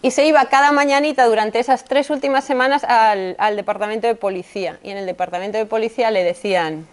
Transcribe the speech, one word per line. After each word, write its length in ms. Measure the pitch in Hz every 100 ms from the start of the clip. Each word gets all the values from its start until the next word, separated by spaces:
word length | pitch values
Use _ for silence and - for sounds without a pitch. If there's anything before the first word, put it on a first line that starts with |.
y 100 | 269
se 120 | 240
iba 180 | 294 302 269
cada 260 | 277 285
mañanita 540 | 285 285 277 294 269 240
durante 320 | 220 214 226
esas 260 | 247 254
tres 240 | - 269 277
últimas 360 | 294 277 269
semanas 400 | 269 254 262 277
al, 520 | - 240 220 202 185 -
al 180 | 214 208
departamento 500 | 190 196 208 220 233
de 80 |
policía, 640 | 233 202 190 180 208 175 -
y 60 | -
en 80 | 196
el 80 |
departamento 540 | 190 180 180 180 196 214
de 80 | 214
policía 440 | 226 226 226 226
le 140 | 208
decían 640 | 175 175 208 185 160 156 160